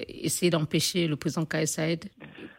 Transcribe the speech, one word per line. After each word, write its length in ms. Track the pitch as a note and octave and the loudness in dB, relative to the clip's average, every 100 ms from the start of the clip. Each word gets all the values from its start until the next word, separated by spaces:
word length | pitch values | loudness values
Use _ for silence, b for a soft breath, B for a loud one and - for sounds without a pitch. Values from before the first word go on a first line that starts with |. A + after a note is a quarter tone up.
| - | -8
essayer 440 | - D#3+ - F3 | -6 -4 2 4
d'empêcher 560 | D#3+ D3+ E3 - F3+ E3+ | 4 2 2 2 2 2
le 100 | D3 | 0
président 300 | E3 E3+ D#3+ | -2 -2 0
Kais 180 | D#3 | 0
Saïed ? 460 | D#3 - D#3+ E3 - - B B B | 0 0 0 -2 -4 -16 B B B